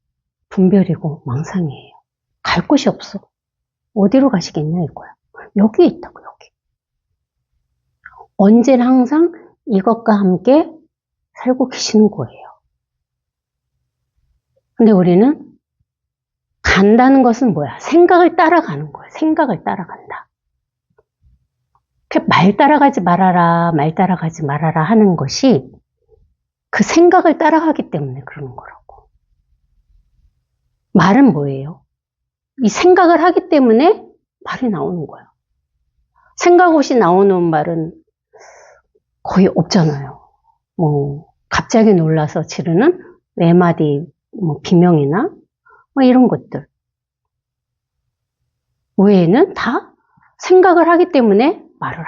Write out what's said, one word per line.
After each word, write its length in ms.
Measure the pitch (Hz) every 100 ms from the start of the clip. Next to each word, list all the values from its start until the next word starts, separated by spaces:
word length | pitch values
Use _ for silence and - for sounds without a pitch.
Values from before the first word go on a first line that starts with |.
| _ _ _ _ _
분별이고 760 | - 185 196 180 156 165 143 139
망상이에요. 680 | 127 160 190 160 - - _ _ _ _ _
갈 240 | - - -
곳이 220 | 277 233
없어. 300 | - - 196 - _ _ _ _ _ _
어디로 360 | 220 196 262 269
가시겠냐 540 | 190 - - 151 175
이거야. 300 | 156 - - _ _ - - 208
여기에 280 | 214 - 339
있다고, 340 | - - -
여기. 280 | - - _ _ _ _ _ _ _ _ _ _ _ _ _ _ _ _ - - - -
언제나 480 | 196 226 240 254 240
항상 460 | 262 247 302 339 - - _ -
이것과 480 | 196 214 226 - 208
함께 520 | 196 180 214 285 339 - _ _ _ _ _ -
살고 340 | 247 254 254
계시는 400 | - - 214 214
거예요. 420 | 185 123 - - _ _ _ _ _ _ _ _ _ _ _ _ _ _ _ _ _ _ _ _ _ _ -
근데 160 | 226
우리는 560 | 196 180 180 247 302 - _ _ _ _ _ _ _ _ _ _ _
간다는 600 | - - 202 233 254 269
것은 300 | 247 226 254
뭐야? 260 | 151 143 -
생각을 560 | - 330 349 359 359 339
따라가는 560 | 320 339 254 143 151
거야. 180 | - -
생각을 520 | - 320 311 302 180
따라간다. 640 | - 196 170 - - - - _ _ _ _ _ _ _ _ _ _ _ _ _ _ _ _ _ _
이렇게 160 | - -
말 300 | - 175 202
따라가지 440 | 285 302 277 -
말아라, 680 | 180 175 190 175 170 170 170
말 200 | 160 151 160
따라가지 480 | 185 180 160 -
말아라 400 | 151 147 160 165
하는 320 | 156 220 208 170
것이 540 | 139 - 269 170 - - _ _ _ _ _ _ _ _ _
그 140 | -
생각을 540 | 214 - 349 370 349 294
따라가기 520 | 311 320 320 285 -
때문에 320 | 165 139 127 -
그러는 300 | - 135 120
거라고. 540 | - - _ _ _ _ _ _ _ _ _ _ _ _ _ _ _ _ _ _ _ _ _
말은 380 | 196 175 220 269
뭐예요? 500 | 160 143 135 143 170 _ _ _ _ _ _ _ -
이 40 | 226
생각을 540 | - 349 370 349 339
하기 260 | 349 359 -
때문에 560 | 302 254 220 320 427 - _ _ _
말이 260 | - - 254
나오는 380 | 180 147 175 147
거야. 220 | - _ _ _ _ _ _ _ _ _ _ _ -
생각 400 | 349 349 359 320
없이 200 | 262 254
나오는 440 | 180 180 202 185 175
말은 440 | 160 156 165 160 - _ _ _ _ - - _ _ _ _ _ _
거의 240 | - - 190 185
없잖아요. 640 | 170 220 160 143 135 - _ _ _ _ _ -
뭐, 520 | 151 147 143 143 - _ _
갑자기 440 | - - 233 220
놀라서 500 | 190 160 160 151 175
지르는 560 | 160 - 160 170 277 359 - _ _ -
외마디, 720 | 170 175 175 165 151 143 170 _ _
뭐, 280 | 240 180 147
비명이나 680 | - 175 180 160 139 170 330 - _ _ _ _ _
뭐, 100 | -
이런 240 | 254 254 247
것들 400 | 139 - 139 - _ _ _ _ _ _ _ _ _ _ _ _ _ _ _ _ _ _ _ _ _ _ -
외에는 560 | 196 196 170 226 381
다 400 | - - 302 - _ _ _ _ _
생각을 500 | - 370 370 339 330
하기 220 | 339 339
때문에 520 | 294 233 196 269 415 - _
말을 240 | - -